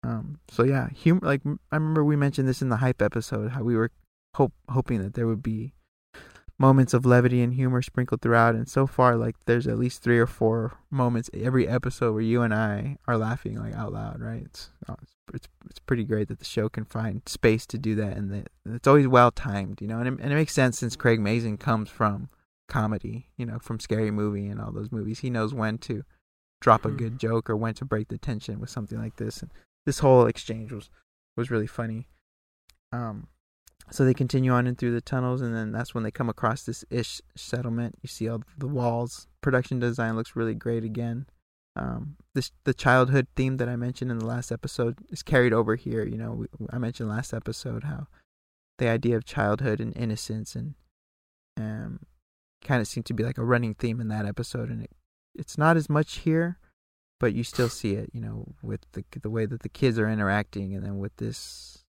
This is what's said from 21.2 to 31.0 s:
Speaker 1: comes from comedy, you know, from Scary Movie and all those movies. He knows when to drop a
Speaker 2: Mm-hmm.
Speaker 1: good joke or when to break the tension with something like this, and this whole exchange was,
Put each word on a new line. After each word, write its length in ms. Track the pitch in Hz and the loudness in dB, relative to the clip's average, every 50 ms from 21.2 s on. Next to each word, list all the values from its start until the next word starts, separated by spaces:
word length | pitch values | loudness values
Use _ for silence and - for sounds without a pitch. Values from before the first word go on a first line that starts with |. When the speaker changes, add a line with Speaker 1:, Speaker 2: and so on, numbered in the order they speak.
| 107 98 113 117 113 113 104 101 | 4 2 2 0 0 -2 -4 -4
Speaker 1:
comes 320 | - - 113 110 107 - | -2 -2 0 0 -2 -6
from 400 | - - 113 107 101 - - 135 - _ _ _ _ _ _ _ | -4 0 0 0 0 -2 -8 -12 -14 _ _ _ _ _ _ _
comedy, 600 | - 139 110 107 110 101 - - 110 117 - _ _ - | -2 -2 0 0 -2 -4 -6 -8 -10 -10 -12 _ _ -10
you 80 | 123 | -8
know, 140 | 117 113 110 | -8 -8 -10
from 200 | - - 113 110 | -8 -8 -8 -8
Scary 320 | - - 110 107 110 107 | -4 -4 -2 0 0 0
Movie 360 | 104 104 104 107 104 101 101 101 | 0 0 -2 -2 -2 -4 -6 -6
and 120 | 104 104 | -6 -8
all 100 | 104 107 | -8 -8
those 200 | 104 104 107 107 | -8 -8 -8 -8
movies. 280 | 127 110 101 107 110 - | -6 -6 -6 -6 -8 -6
He 100 | - 131 | -6 -4
knows 240 | 123 113 110 107 139 | -2 0 -2 -2 -2
when 240 | 123 110 110 110 113 | -2 -2 -2 -2 -4
to 240 | - - 113 104 - _ _ _ _ _ _ _ _ _ _ _ | -6 -6 -6 -6 -6 _ _ _ _ _ _ _ _ _ _ _
drop 240 | - 131 110 110 - | 6 6 6 8 6
a 40 | - | -2
Speaker 2:
Mm-hmm. 80 | 143 135 | -4 -2
Speaker 1:
good 220 | 120 113 113 131 | -4 -6 -6 -4
joke 300 | - 113 113 113 113 - | -2 0 0 0 0 -2
or 80 | 113 107 | -2 -2
when 160 | 113 113 110 | -2 -4 -4
to 120 | - 131 | -6 -4
break 240 | 135 - 110 107 _ | -4 -2 -2 -2 _
the 100 | 113 120 | -8 -8
tension 400 | - 143 120 107 - - 107 101 | -6 -6 -6 -6 -6 -10 -10 -10
with 100 | 110 - | -10 -10
something 300 | - - 110 101 110 110 | -8 -10 -8 -8 -8 -8
like 160 | 110 110 - | -8 -8 -8
this, 260 | - 113 107 - - | -8 -8 -8 -8 -10
and 100 | - - - - _ _ _ _ _ - | -14 -16 -16 -20 _ _ _ _ _ -2
this 100 | 139 - | -2 2
whole 300 | 156 139 131 127 120 113 | 6 8 10 10 8 8
exchange 440 | 117 - - - 113 110 110 107 | 4 -2 -6 -8 -8 -8 -8 -10
was, 200 | 131 104 - - _ _ | -12 -12 -14 -16 _ _